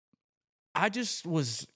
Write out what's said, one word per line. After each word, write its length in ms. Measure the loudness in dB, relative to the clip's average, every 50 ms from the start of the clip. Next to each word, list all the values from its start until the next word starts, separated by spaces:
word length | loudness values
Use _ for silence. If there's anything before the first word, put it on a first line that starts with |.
| _ _ _ _ _ _ _ _ _ _ _ _ _ _ 0
I 140 | 2 2 2
just 360 | 2 0 -2 -2 -4 -6 -4
was 400 | 0 0 0 0 0 -2 -6 -8 -10 _